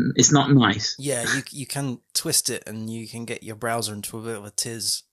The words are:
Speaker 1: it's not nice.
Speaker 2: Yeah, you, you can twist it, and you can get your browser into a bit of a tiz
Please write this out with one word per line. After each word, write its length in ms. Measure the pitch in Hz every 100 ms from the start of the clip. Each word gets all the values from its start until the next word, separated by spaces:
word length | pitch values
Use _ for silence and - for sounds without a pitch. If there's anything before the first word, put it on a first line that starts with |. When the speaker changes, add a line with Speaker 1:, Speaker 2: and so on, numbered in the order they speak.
| 139 139
Speaker 1:
it's 160 | 123
not 200 | 147 131
nice. 440 | 139 113 107 - -
Speaker 2:
Yeah, 240 | 135 127 117 139
you, 60 | -
you 160 | 143 127
can 340 | - 139 120 _
twist 360 | - 170 139 -
it, 140 | 117 -
and 240 | 107 110
you 160 | 113 110
can 180 | 117 117
get 160 | 117
your 120 | 101 107
browser 360 | 117 117 107
into 240 | 104 101 113
a 40 |
bit 140 | 113 113
of 80 |
a 60 | 101
tiz 540 | - 123 113 95 - -